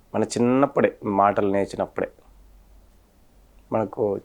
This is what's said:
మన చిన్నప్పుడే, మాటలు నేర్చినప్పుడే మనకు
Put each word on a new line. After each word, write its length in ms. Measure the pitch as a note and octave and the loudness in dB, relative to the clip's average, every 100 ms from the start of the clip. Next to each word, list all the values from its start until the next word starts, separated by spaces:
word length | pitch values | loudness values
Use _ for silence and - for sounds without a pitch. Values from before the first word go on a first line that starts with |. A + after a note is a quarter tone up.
| _ | _
మన 80 | G#2+ | -4
చిన్నప్పుడే, 720 | A2 B2+ A#2+ B2+ C#3 - G#2 - | -2 0 2 2 2 2 0 0
మాటలు 480 | A2 G2 G2+ G2+ G2+ | -4 2 2 4 0
నేర్చినప్పుడే 560 | G2 F#2+ - F#2 - - - - - - - - - _ _ _ _ _ _ _ - - | 0 -2 -4 -6 -6 -8 -10 -20 -20 -20 -20 -20 -20 _ _ _ _ _ _ _ -20 -6
మనకు 460 | A2+ G2+ - G#2+ G2 | -4 -2 -2 -4 -4